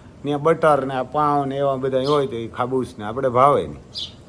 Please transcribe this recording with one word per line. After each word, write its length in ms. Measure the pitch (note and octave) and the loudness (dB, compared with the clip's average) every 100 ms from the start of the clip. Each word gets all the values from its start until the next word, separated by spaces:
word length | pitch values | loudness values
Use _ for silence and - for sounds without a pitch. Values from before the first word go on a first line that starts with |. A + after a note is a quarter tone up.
| - - | -20 -12
ત્યાં 180 | C#3 D3 | -6 -2
બટર 440 | D3+ E3 D#3+ C#3+ C3+ | 0 2 4 2 0
ને 80 | |
આ 100 | C3 | -4
પાઉં 440 | B2 D3+ D3+ C#3+ C#3 | -4 0 0 0 0
ને 100 | C3+ | -2
એવા 180 | C#3 C3 | -2 0
બધા 240 | C3+ C3 | -2 0
હોય 280 | C3 D3 C3+ | 2 2 0
તો 80 | A#2 | -4
એ 120 | A2+ | -8
ખાબૂસ 480 | - B2+ C3 B2 - | -6 -2 -2 -4 -8
ને 60 | G#2+ | -8
આપણે 240 | A#2 C3 | -4 0
ભાવે 380 | A#2+ C#3 B2+ D#2 | 4 6 4 0
નહીં. 140 | C#2+ - - - - | -8 -16 -12 -12 -14